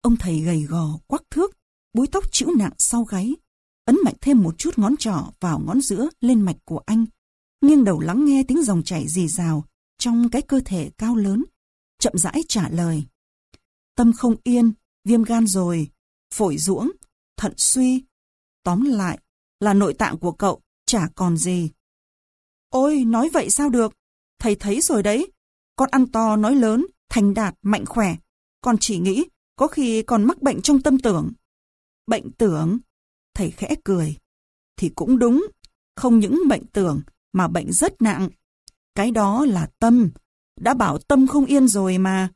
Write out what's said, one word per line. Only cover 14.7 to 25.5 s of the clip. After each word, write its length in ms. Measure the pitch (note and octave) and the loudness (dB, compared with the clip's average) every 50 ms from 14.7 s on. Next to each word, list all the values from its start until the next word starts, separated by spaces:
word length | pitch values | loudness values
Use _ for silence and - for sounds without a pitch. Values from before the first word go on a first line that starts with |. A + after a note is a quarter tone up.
| G#3+ _ _ _ _ _ _ | 2 _ _ _ _ _ _
viêm 180 | G3 A#3 A#3 A3+ | 2 2 2 2
gan 240 | A3 A#3 A3+ A3+ | 2 2 2 2
rồi, 440 | G#3+ F#3 F#3+ F#3 F3 F3 E3 D3+ D3+ _ _ _ _ _ _ _ _ - | 2 2 0 -2 -2 -2 -2 -4 -6 _ _ _ _ _ _ _ _ -4
phổi 240 | - A3 F#3 D3 C#3+ | -2 -2 -2 -2 -2
ruỗng, 320 | D#3 F3 F#3+ B2 G#3+ D4 G4 _ - _ _ _ _ _ _ | -2 -2 -2 -2 -2 -6 -6 _ -18 _ _ _ _ _ _
thận 160 | - - G#3 - | -8 -8 -8 -4
suy. 480 | - - - - C4 B3+ B3+ B3+ B3+ C4 _ _ _ _ _ _ _ _ _ _ _ _ | -2 -2 0 0 2 2 0 0 -2 -4 _ _ _ _ _ _ _ _ _ _ _ _
Tóm 220 | F#3 F3 F#3 B3 | -2 0 0 0
lại 340 | C#4+ B3+ G#3 F#3+ F3+ - - _ _ _ _ _ _ _ _ | 0 0 -2 -2 -4 -6 -8 _ _ _ _ _ _ _ _
là 140 | G3+ G#3 G3+ | -2 2 4
nội 200 | G3+ G3+ F3 C#3 | 4 2 2 0
tạng 240 | - A3+ - - E3 | -2 -4 -4 -4 -4
của 140 | - F3 E3 | -6 -8 -6
cậu 280 | _ - G3 F3 - _ _ _ _ _ | _ -2 -2 -2 -4 _ _ _ _ _
chả 220 | - - F3 G#3+ G3+ _ | -4 -2 -2 -2 -4 _
còn 220 | - F#3+ F3 E3+ | -4 -2 -2 0
gì. 340 | D#3+ D#3 F3+ F#3 F3+ E3+ D#3 - _ _ _ _ _ _ _ _ _ _ _ _ _ _ _ _ _ _ _ | -2 -2 -2 -4 -4 -4 -6 -8 _ _ _ _ _ _ _ _ _ _ _ _ _ _ _ _ _ _ _
Ôi, 360 | - B3+ C4 C#4+ D4+ C#4+ B3+ | -2 0 2 2 2 2 0
nói 240 | A3+ A3+ A3+ B3+ E4 E4 | 2 2 0 0 0 0
vậy 180 | E4 - - | -2 0 0
sao 200 | - - C#4+ D4 | -2 0 0 0
được? 220 | A#3+ B3 A3+ G#3+ - _ _ _ _ _ _ _ _ _ | 2 2 0 0 -2 _ _ _ _ _ _ _ _ _
Thầy 160 | - A#3 G#3 | -2 -2 -2
thấy 260 | - - G#3 G3+ B3+ | -2 -2 -4 -2 -2
rồi 220 | D#4+ - D#4 A3 F#3 | 0 0 0 0 0
đấy, 300 | G#3 G#3 B3 F4 G4 _ _ _ _ | 0 0 0 -2 -4 _ _ _ _